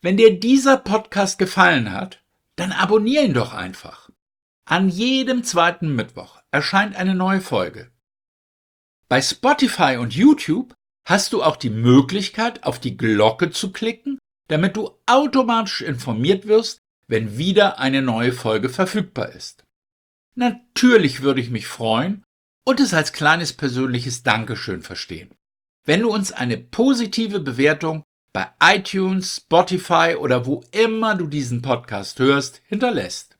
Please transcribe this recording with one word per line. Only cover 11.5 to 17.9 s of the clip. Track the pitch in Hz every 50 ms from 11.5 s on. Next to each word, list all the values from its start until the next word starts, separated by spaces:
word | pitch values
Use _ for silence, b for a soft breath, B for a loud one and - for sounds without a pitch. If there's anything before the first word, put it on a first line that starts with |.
| -
die | - - 120
Möglichkeit, | 107 110 117 123 123 139 135 127 180 208 190 - - - 226 240 240 - -
auf | 151 - -
die | - 123 -
Glocke | - - 113 107 101 107 113 110 - 175 156
zu | - - - 190
klicken, | - - 226 226 233 226 _ 277 277 269 _ _ _ _ _ _
damit | 156 151 180 190 -
du | 214 220 - _ _ _
automatisch | - 240 269 294 269 - 269 254 226 233 226 220 202 - -
informiert | - - 139 120 - 131 113 107 123 156 196 190 190
wirst, | 214 214 220 226 - - _ _ _ _ _ _ _
wenn | 123 110 113 107 101
wieder | 120 160 185 190 202 202 95 - -
eine | 127 135